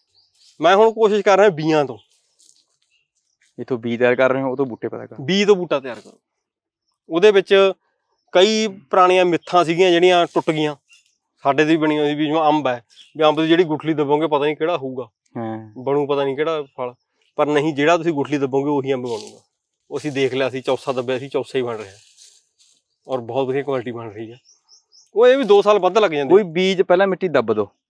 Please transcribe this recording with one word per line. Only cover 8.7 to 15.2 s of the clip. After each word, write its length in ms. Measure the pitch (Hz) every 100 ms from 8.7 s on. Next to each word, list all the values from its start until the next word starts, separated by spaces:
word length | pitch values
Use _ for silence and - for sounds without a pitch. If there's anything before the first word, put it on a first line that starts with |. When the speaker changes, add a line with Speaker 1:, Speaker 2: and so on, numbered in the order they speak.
| 190 - 185 180 185
Speaker 1:
ਮਿੱਥਾਂ 400 | 180 160 - 180
ਸੀਗੀਆਂ 260 | 160 170 185
ਜਿਹੜੀਆਂ 360 | 170 180 175 165
ਟੁੱਟ 240 | 175 151
ਗਈਆਂ। 260 | 156 151 143 _ _ _ _ _ _
ਸਾਡੇ 220 | 139 139
ਦੀ 120 | 156 165
ਬਣੀ 220 | 156 151
ਹੋਈ 100 | 147
ਸੀ 60 |
ਵੀ 120 | 147 151
ਜਿਵੇਂ 140 | 160
ਅੰਬ 260 | 156 151 135
ਹੈ, 180 | 120 _ _ _ 147
ਵੀ 80 |
ਅੰਬ 180 | 156 151
ਦੀ 60 | 160
ਜਿਹੜੀ 160 | 165
ਗੁਠਲੀ 300 | 170 151 151
ਦੱਬੋਗੇ 320 | 151 143 147 160
ਪਤਾ 180 | 147
ਨਹੀਂ 120 | 147 147
ਕਿਹੜਾ 200 | 160 165
ਹੋਊਗਾ, 320 | 135 127 120 _